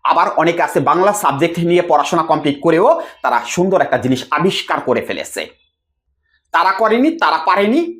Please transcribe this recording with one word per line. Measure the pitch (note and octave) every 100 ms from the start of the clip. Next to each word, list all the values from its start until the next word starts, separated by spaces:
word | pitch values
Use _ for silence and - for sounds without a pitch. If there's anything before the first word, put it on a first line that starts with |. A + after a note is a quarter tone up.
| C3+
আবার | E3 - -
অনেকে | D#3+ E3 D3+
আছে | D#3+ C#3
বাংলা | E3 F#3+ G3+
সাবজেক্ট | D3+ C3+ E3+ E3+ E3+
নিয়ে | F3 F3
পড়াশোনা | D3 D3 E3+ D#3+
কমপ্লিট | D3+ C#3+ C#3+ E3+
করেও | D#3+ A#3 E4 - -
তারা | B2+ A#2+ - -
সুন্দর | F#3+ F#3+ -
একটা | B2+
জিনিস | B2+ C3 - D3+
আবিষ্কার | F#3 - - F3+ -
করে | A2+ -
ফেলেছে। | F2 - - D2+ _ _ _ _ _ _ _ _ _ _
তারা | E3 F3+ F#3
করেনি, | A3 A#3 C#4+ D#4+
তারা | D#3 D#3+ -
পারেনি। | F#3 G#3 C#4 E4+